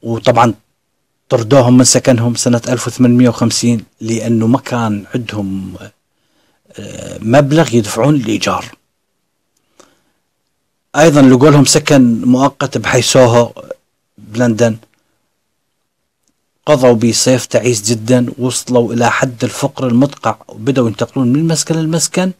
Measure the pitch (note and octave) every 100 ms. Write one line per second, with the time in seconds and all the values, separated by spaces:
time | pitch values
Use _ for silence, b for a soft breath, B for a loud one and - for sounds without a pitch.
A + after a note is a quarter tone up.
0 | A#2 A2+ G2+ A2+ A#2+ G#2+ _ _ _ _
1 | _ _ _ B2+ A2 C#3 A#2+ B2+ B2 C3
2 | C3 B2 A#2+ A#2 - A#2+ - B2 - -
3 | B2+ A#2+ B2 A2+ A#2 - A#2+ A#2 - _
4 | A2 A2+ A2+ A#2 A2+ C3 - A#2+ A#2 G2+
5 | F#2+ B2+ A#2 G#2 G2 G2 F#2+ F2+ G2 _
6 | _ _ _ _ _ _ _ - G2+ G2+
7 | - - A2 C3 C#3+ D3+ D#3+ A#2 G#2 -
8 | B2 D3+ A2+ G#2+ - F#2 - - _ _
9 | _ _ _ _ _ _ _ b b b
10 | b _ _ _ _ _ _ _ _ -
11 | D#3+ D3 C3+ B2+ D3 D3 C3 D#3 D3+ C#3+
12 | B2 A2+ B2 B2+ C3+ - C#3 D3 A2+ B2+
13 | A#2+ C#3 B2 A#2+ A#2 - - - _ _
14 | _ _ G#2+ A2 B2 A2 A#2 A2 _ _
15 | _ _ _ _ _ _ _ _ _ _
16 | _ _ _ _ _ _ - B2+ B2+ A#2
17 | A#2 A2 - C3 - B2 A2+ A#2 G#2 A#2+
18 | A2 B2+ B2 - B2 A#2+ - B2 A#2 A#2
19 | A#2 - C3+ A#2 B2 - C#3 - C3 A#2
20 | C#3 - A#2+ G#2+ - - A2 C#3 A#2 G#2
21 | D3 - B2 C3+ E3 D#3 - D#3+ D#3+ E3
22 | - - F#3+ F3+